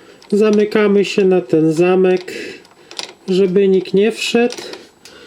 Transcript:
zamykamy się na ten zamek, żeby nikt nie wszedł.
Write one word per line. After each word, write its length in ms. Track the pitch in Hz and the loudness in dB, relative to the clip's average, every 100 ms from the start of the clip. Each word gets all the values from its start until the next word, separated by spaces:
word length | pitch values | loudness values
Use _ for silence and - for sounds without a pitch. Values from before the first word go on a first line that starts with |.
| - - - | -20 -20 -4
zamykamy 720 | 208 214 208 208 214 208 202 | 0 2 2 0 0 2 2
się 200 | 185 - | 0 0
na 160 | 190 180 | 2 0
ten 320 | 175 160 160 | 0 0 2
zamek, 600 | 160 180 185 185 185 - - - - - - - - - - - | 2 2 2 2 0 -6 -14 -16 -18 -20 -20 -18 -16 -16 -14 -4
żeby 400 | 185 196 180 196 | 0 2 2 2
nikt 260 | 190 175 | 2 0
nie 180 | 190 214 | 0 0
wszedł. 440 | 226 - 233 240 - - - - _ - - | -2 -4 0 -2 -4 -14 -18 -20 _ -20 -20